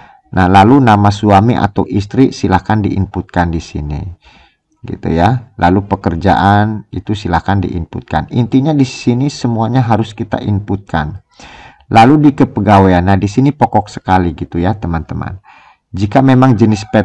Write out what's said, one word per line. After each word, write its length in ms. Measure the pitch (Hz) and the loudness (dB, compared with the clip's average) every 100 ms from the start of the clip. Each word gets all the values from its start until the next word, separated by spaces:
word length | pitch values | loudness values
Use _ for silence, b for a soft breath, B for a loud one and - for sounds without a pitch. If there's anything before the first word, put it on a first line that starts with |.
| B B _ | B B _
Nah, 160 | 92 90 | 0 4
lalu 320 | 98 104 139 | 6 6 6
nama 320 | 123 104 104 | 4 4 2
suami 400 | 101 107 98 113 | 2 2 4 4
atau 320 | 117 - - | 0 -2 -2
istri 480 | - 101 101 - 131 | -4 -4 -2 0 0
silahkan 480 | - 98 95 - 110 | 0 -2 -2 0 -2
diinputkan 720 | 101 98 92 92 - 90 87 | -2 -2 -4 -6 -6 -4 -2
di 80 | 80 | -4
sini. 400 | - 80 73 73 92 87 b b b b _ _ | -8 -10 -8 -8 -10 -16 b b b b _ _
Gitu 320 | - - 82 | -14 -8 -4
ya. 400 | 82 92 127 - - | 0 0 0 -6 -4
Lalu 320 | 87 98 101 | 0 0 -2
pekerjaan 960 | 98 98 85 98 58 98 101 107 107 - | -4 -4 -2 0 2 2 2 0 -4 -10
itu 240 | - - | -10 -8
silahkan 480 | 104 90 85 - 98 | -6 -2 -2 0 -2
diinputkan. 720 | 87 87 80 - - 78 - | -2 -6 -8 -10 -8 -6 -4
Intinya 400 | 127 120 135 143 | -4 0 0 0
di 160 | 151 131 | 0 -2
sini 400 | - - 120 143 | -4 -4 -2 -2
semuanya 560 | - 120 110 110 127 | -4 -4 -2 -2 -2
harus 320 | 117 107 107 - | 0 -2 -2 -10
kita 240 | 113 - | -10 -6
inputkan. 800 | - 101 101 98 - 82 76 95 B B B B B B - | -4 -4 -4 -8 -6 -6 -6 -10 B B B B B B 0
Lalu 220 | 113 117 151 | 4 4 4
di 140 | 147 | 2
kepegawaian. 720 | 131 143 - 101 98 95 90 | 2 0 0 2 4 4 2
Nah, 160 | 90 98 | 2 0
di 80 | 101 | 0
sini 240 | 123 139 | 0 0
pokok 400 | - 123 107 - | 0 0 -2 -4
sekali 400 | - - 92 87 | -8 -2 0 0
gitu 240 | 76 87 85 | -4 -8 -4
ya, 160 | 90 | -4
teman-teman. 640 | 104 87 82 - 78 - 92 b b b b _ | -4 -6 -6 -6 -10 -10 -14 b b b b _
Jika 320 | 92 104 139 | -6 -2 2
memang 320 | 135 127 131 107 | 2 4 2 2
jenis 320 | 110 107 - | 2 0 -2
P 160 | 110 | -2